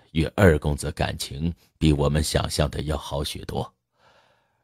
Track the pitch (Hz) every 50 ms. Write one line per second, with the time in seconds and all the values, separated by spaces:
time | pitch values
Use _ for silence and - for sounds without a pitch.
0 | _ _ - 80 78 - - - 101 85 76 73 - 76 73 71 - 78 - -
1 | - - - - - - 65 69 82 85 82 - _ _ _ _ 78 78 73 71
2 | 71 71 73 78 76 - - 73 73 - - - 73 71 - 71 71 76 73 71
3 | - - 71 71 73 - - - - - - 69 - - - _ _ _ _ _
4 | _ _ _ _ _ _ _ _ _ _ _ _